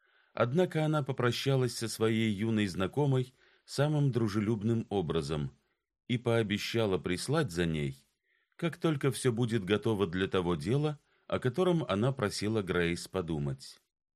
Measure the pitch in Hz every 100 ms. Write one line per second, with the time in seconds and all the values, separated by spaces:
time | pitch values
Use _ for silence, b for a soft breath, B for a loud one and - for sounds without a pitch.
0 | b b b - 120 151 180 160 156 156
1 | 135 127 123 113 135 135 127 - 113 -
2 | 110 113 110 98 110 107 104 87 92 135
3 | 147 131 127 b b b _ - 147 151
4 | 143 113 110 107 104 113 110 117 - 98
5 | 80 80 71 78 69 - _ _ _ _
6 | - 120 120 117 104 104 - 113 107 92
7 | 87 90 - 156 120 85 85 78 71 67
8 | _ _ _ _ _ _ 170 - 170 147
9 | 139 - 131 113 120 113 90 104 117 104
10 | 98 90 92 95 87 85 80 139 151 147
11 | b b b - 127 147 185 165 147 95
12 | 127 135 104 - 104 110 90 87 85 85
13 | - 92 82 78 71 67 - - _ _
14 | _